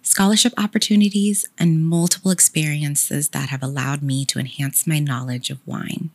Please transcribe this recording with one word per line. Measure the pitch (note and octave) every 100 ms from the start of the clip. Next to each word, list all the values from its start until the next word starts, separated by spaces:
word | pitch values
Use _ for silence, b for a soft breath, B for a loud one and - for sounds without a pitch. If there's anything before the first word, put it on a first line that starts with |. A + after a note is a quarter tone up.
scholarship | - - G3 G#3+ A#3+ -
opportunities, | G#3 A3 - G#3 G#3 G3+ G3+ G3+ - -
and | E3+ D#3+ D#3+
multiple | E3+ F3 - F#3+
experiences | F3 - D#3 D3+ D3 D3 C#3+ - C#3+ D3
that | - C#3
have | C3+
allowed | C3 C#3 C3+ C#3+
me | C#3 C3+
to | C3+ C3
enhance | C3+ - C#3+ - -
my | D3+
knowledge | D3 B2 B2+ B2 -
of | C#3 -
wine. | D#2+ - - D#3+